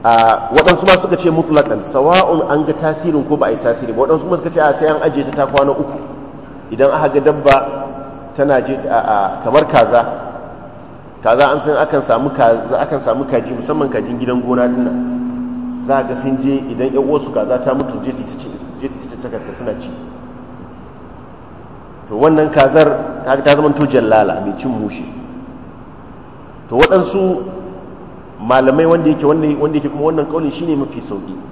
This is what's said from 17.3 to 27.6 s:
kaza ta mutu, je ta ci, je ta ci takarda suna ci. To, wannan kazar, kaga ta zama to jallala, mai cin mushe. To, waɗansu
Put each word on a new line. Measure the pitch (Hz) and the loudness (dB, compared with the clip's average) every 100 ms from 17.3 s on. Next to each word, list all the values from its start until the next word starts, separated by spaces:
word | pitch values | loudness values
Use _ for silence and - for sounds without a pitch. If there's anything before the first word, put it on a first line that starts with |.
kaza | 117 104 127 | -4 -2 -2
ta | 139 | 0
mutu, | 135 131 120 | -2 -4 -6
je | 135 | -8
ta | 123 104 - | -8 -10 -12
ci, | - - - 120 | -14 -14 -14 -10
je | 135 | -10
ta | 135 131 | -10 -14
ci | 117 | -14
takarda | 123 113 - 98 | -10 -10 -12 -10
suna | 120 104 | -8 -8
ci. | - - - - - - - - - - - - - - - - - - - - - - - | -10 -14 -16 -16 -18 -18 -18 -18 -18 -18 -20 -20 -20 -18 -20 -20 -20 -20 -20 -20 -20 -20 -10
To, | 107 | 2
wannan | 147 156 151 | 4 6 4
kazar, | 151 135 127 147 139 - - | 4 6 6 4 2 -4 -8
kaga | 127 139 | -2 2
ta | 135 143 | 4 4
zama | 151 | 4
to | 143 147 | 2 2
jallala, | 127 110 110 98 85 | 2 4 4 4 0
mai | 101 101 | -4 -6
cin | 135 | -6
mushe. | 117 107 - - - - - - - - - - - - - - - - - - | -4 -6 -8 -12 -14 -16 -16 -16 -18 -18 -20 -20 -20 -18 -18 -20 -20 -20 -20 -4
To, | 120 | 2
waɗansu | 156 190 170 196 190 180 - - | 4 4 2 0 0 0 -4 -12